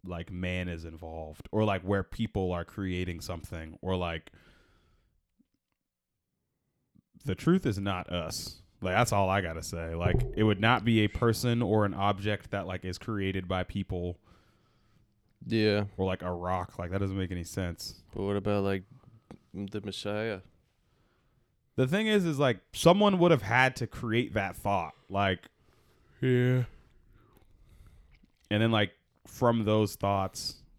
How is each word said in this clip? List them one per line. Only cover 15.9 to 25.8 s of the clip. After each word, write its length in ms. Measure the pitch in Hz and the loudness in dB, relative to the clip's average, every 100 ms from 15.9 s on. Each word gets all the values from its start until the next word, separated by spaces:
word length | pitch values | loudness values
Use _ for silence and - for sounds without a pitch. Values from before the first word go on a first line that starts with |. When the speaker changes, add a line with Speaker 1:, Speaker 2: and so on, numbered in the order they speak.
| - | -2
Speaker 1:
Or, 80 | 95 | -2
like, 160 | 92 | -2
a 100 | 90 | -4
rock. 460 | 87 90 92 90 - | -4 -2 -2 -4 -8
Like, 120 | 90 | -6
that 60 | 95 | -4
doesn't 180 | 98 95 | -2 -2
make 120 | 92 | -4
any 140 | 87 | -6
sense. 580 | 85 - 90 82 - - _ | -6 -6 -6 -6 -12 -16 _
Speaker 2:
But 80 | - | -6
what 140 | 98 101 | -2 -2
about, 260 | 101 101 | 0 0
like, 200 | 98 98 92 - - - _ - _ | 0 -2 -6 -20 -20 -20 _ -20 _
the 300 | 90 98 107 | -12 -8 -8
Messiah? 580 | 98 95 104 104 113 98 - _ _ _ _ _ _ _ _ _ _ _ _ - | -10 -8 -6 -4 -4 -6 -12 _ _ _ _ _ _ _ _ _ _ _ _ -2
Speaker 1:
The 100 | 131 | 0
thing 200 | 190 220 | 2 2
is, 180 | 214 | 2
is, 140 | 175 139 | 2 2
like, 220 | 139 110 _ | 2 0 _
someone 460 | - 165 185 208 190 | 4 6 8 6 6
would 140 | 175 | 6
have 100 | 156 | 4
had 340 | 101 120 131 - | 4 4 4 2
to 100 | 117 | -8
create 460 | - 120 113 - | -6 0 0 2
that 240 | 104 98 87 | -2 -2 -4
thought. 380 | 101 98 80 - _ | 0 0 -2 -10 _
Like, 380 | 98 98 92 - _ _ _ | 0 0 0 -6 _ _ _